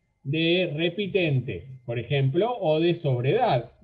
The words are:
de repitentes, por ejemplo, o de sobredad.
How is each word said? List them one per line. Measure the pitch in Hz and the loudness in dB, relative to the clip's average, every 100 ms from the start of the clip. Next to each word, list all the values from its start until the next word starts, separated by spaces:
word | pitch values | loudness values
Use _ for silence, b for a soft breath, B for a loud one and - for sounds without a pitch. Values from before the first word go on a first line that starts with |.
| _ _ | _ _
de | 139 156 165 180 175 147 | -4 0 2 2 0 -2
repitentes, | 170 175 196 190 165 131 113 - - - - | -2 -2 -2 0 2 0 -2 -8 -12 -14 -8
por | 120 | -6
ejemplo, | 110 143 135 160 226 240 | -2 0 2 2 0 0
o | 175 156 | 0 2
de | 170 170 | 2 0
sobredad. | 147 123 131 208 226 151 - - | 0 0 2 2 2 2 -2 -14